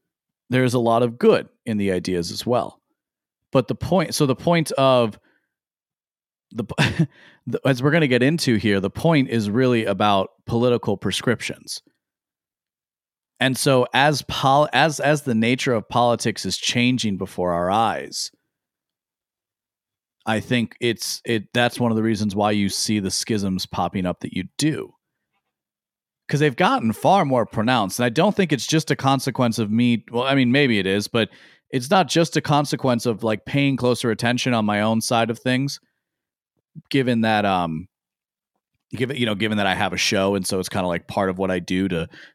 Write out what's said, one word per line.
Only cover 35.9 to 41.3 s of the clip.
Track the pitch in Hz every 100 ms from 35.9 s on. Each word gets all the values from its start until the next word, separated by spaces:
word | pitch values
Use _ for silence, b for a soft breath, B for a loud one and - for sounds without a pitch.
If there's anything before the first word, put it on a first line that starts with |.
| _ _ _ _ _ _ _ _ 160 -
given | 139 123 117
that, | 110 107
um, | 101 90 85 80 92 _ _ _ _ _ _ _ _ _ _
given, | 104 131 139
you |
know, | 113 101
given | 110 107
that | 98
I | 90
have | 98
a | 90
show, | - 101 98
and | 98
so | 92 95
it's | 90
kinda | 101 90
like | 85 -
part | 107 95